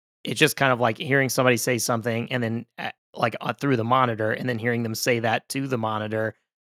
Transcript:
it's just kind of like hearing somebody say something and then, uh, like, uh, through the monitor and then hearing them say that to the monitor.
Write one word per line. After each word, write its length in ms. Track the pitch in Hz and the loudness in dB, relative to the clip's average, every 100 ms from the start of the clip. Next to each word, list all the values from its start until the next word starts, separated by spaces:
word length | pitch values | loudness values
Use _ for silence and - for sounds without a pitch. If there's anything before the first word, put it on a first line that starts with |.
| _ _ | _ _
it's 160 | - 120 | -8 2
just 160 | 147 | 2
kind 160 | - 139 | 4 2
of 80 | 120 | 4
like 180 | 120 110 | 2 0
hearing 300 | 127 139 131 | 0 2 2
somebody 300 | - 127 117 | 2 4 2
say 200 | - 120 | 0 0
something 540 | - 117 117 113 120 | 0 -2 -2 -4 -4
and 100 | 127 | -4
then, 240 | 113 117 113 - | -2 -4 -8 -12
uh, 120 | - - _ | -12 -12 _
like, 220 | - 120 - | -4 -2 -2
uh, 100 | 135 | -6
through 220 | 117 143 | -2 0
the 80 | 123 | 0
monitor 480 | 113 131 123 110 110 | 4 4 4 2 -2
and 160 | 120 127 | -2 -4
then 100 | 113 | -2
hearing 240 | 120 117 | -2 -2
them 120 | 113 | -2
say 240 | 113 131 117 | -2 0 0
that 280 | 113 113 - | 0 -2 -4
to 180 | 135 135 | -6 -2
the 100 | 120 | -2
monitor. 580 | 110 107 107 110 110 - _ _ | -2 -2 -2 -2 -4 -6 _ _